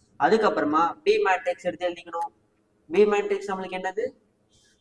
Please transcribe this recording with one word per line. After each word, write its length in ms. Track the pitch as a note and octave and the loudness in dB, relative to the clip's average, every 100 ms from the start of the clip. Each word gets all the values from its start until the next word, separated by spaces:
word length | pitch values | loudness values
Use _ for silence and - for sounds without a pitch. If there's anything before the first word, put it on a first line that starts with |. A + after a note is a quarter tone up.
| _ - D3 | _ -2 2
அதுக்கப்புறமா 580 | A3 G#3 G#3+ D3 D#3 E3+ D3+ G3 | 4 2 0 0 2 0 0 0
B 100 | G#3+ G3+ | 2 2
மேட்ரிக்ஸ் 420 | F#3 F3+ F3 F3+ | 0 -2 -4 -6
எடுத்து 180 | F3 F3+ | -4 -6
எழுதிக்கணும். 420 | F3 E3+ E3+ F3 _ _ _ _ _ - | -6 -10 -8 -8 _ _ _ _ _ -2
B 120 | F3 G#3 | 4 4
மேட்ரிக்ஸ் 360 | G3+ G3+ G3 G3 | 4 0 -4 -4
நம்மளுக்கு 280 | F#3+ F#3 F#3 | -8 -8 -6
என்னது? 260 | G#3 - - - _ _ _ _ _ _ | -6 -4 -6 -8 _ _ _ _ _ _